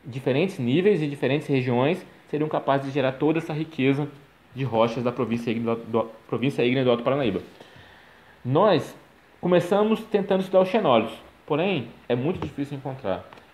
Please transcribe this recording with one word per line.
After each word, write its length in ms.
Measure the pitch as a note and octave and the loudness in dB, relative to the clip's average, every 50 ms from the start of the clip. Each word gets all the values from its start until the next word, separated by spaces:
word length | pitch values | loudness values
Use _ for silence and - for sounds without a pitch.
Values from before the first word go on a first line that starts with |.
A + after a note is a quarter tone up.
| _ | _
diferentes 540 | C#3+ A2+ C3 - C#3+ B2+ C#3 F3 F#3+ F#3+ - | -12 -12 -4 -2 0 2 2 0 0 -2 -4
níveis 420 | B2 A#2 C3 E3+ F3+ G#3 G#3 D#3+ | 0 2 2 4 4 4 2 2
e 60 | D#3 | 0
diferentes 400 | C#3+ C#3+ C3+ - B2 C#3 D#3 D3+ | -4 -4 -2 0 0 0 0 0
regiões 580 | - C#3+ C3 B2 B2+ A#2+ A#2+ B2+ D3 F#3 F#3+ - - - - - - | 0 0 0 2 2 2 2 2 2 0 -2 -6 -16 -20 -20 -10 -6
seriam 200 | - C#3+ D3+ D3+ | -4 -2 -2 -2
capazes 380 | D#3 D3 - - C#3 C#3 C3+ | -2 -2 0 0 0 0 0
de 40 | C#3 | -4
gerar 220 | C3+ C#3+ C3 C3 C3+ | -2 -2 -2 -2 -2
toda 240 | - D3 D3+ D#3+ | 0 0 0 0
essa 160 | E3 D#3+ - D#3 | 0 -4 -6 -6
riqueza 540 | D3 D#3+ D#3 - - C3 C3+ C#3 C#3 D3 C#3 - - - - _ _ _ _ - | -6 -8 -8 -4 0 2 2 2 2 -2 -6 -8 -16 -20 -20 _ _ _ _ -8
de 80 | B2 C3+ | -6 -6
rochas 400 | A#2+ A2+ A2+ A2+ A#2 A#2 C3+ A#2 | 0 2 2 2 2 2 -2 -4
da 80 | A#2+ | -4
província 400 | A#2+ - B2 G#2+ A#2 A#2 A#2 B2 | -2 -2 -2 -2 -2 -4 -2 -4
ígnea 240 | A2+ A#2 A#2 A2+ A#2 | -4 -2 -2 -2 -4
do, 80 | A#2 - | -4 -4
do, 200 | G#2+ A2+ A2+ A2 - - - - | -2 -2 -2 -2 -2 -8 -20 -10
província 380 | - B2+ A2 A#2+ C#3 C#3 - A#2+ | -8 -4 -2 -2 -2 0 0 0
ígnea 180 | B2 B2+ C3+ C3 | 2 2 2 2
do 80 | B2 | 2
Alto 120 | A#2+ A#2 A#2 | 2 2 2
Paranaíba. 380 | C3+ C3+ D3 C#3 A2 F#2 F2 - - - - - - - - - - - - - - - - - - - _ - | 0 0 0 0 0 -2 -2 -6 -10 -20 -20 -20 -20 -20 -20 -20 -20 -20 -20 -20 -20 -20 -20 -20 -20 -20 _ -6
Nós 520 | B2 C3 D#3+ G3 A3 F3 C3+ - - - - - - _ - _ _ - _ | 0 2 4 4 4 4 2 0 -4 -14 -20 -20 -20 _ -20 _ _ -18 _
começamos 600 | - F3 F3+ F3 F3 - G#3 G3+ G#3+ A3 A3 G#3 - | 0 2 4 4 4 2 2 2 2 2 0 -2 -2
tentando 380 | - - G3+ G3 - G3 F#3+ | -2 -2 -2 0 0 0 -2
estudar 200 | F#3+ - F#3+ F#3 | 0 2 4 4
os 80 | F#3 F#3 | 4 4
xenólitos, 460 | - A3+ G3 D3 B2 A2+ G#2+ - - - - - _ _ _ | 2 2 4 4 4 4 4 0 -8 -14 -18 -20 _ _ _
porém 420 | - A#2+ D3 F3 G3+ F#3+ D3 A2+ A#2+ - - - - | -4 -2 0 0 0 -2 -4 -6 -8 -14 -20 -4 -4
é 60 | A#2+ | -2
muito 240 | B2 B2+ D#3 F#3 - | -2 0 -2 -4 -4
difícil 380 | D#3 D3+ - - C#3+ C#3 D3 | -6 -8 -6 -8 -8 -8 -8
encontrar, 460 | C3 B2+ C#3+ C3 C3 - G2 F#2 F2 - - - - - - | -10 -8 -10 -10 -6 -4 -4 -4 -4 -6 -16 -20 -20 -20 -20